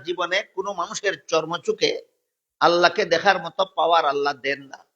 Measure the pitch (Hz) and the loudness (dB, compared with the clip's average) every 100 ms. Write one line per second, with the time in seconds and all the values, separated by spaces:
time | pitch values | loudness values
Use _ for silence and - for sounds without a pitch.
0 | 147 175 175 185 220 185 196 185 180 214 | -6 -4 -2 -2 -4 -6 -6 -6 -6 -4
1 | 202 160 - 165 156 165 - 214 151 - | -4 -4 -2 -2 -2 -4 -4 -2 -2 -2
2 | - _ _ _ _ - 156 175 175 175 | -10 _ _ _ _ 0 2 4 4 2
3 | 185 165 202 185 170 - 185 - 160 170 | 0 2 4 2 0 -4 -4 0 2 4
4 | 151 143 143 135 135 139 135 - _ | 2 0 -2 -4 -6 -6 -8 -20 _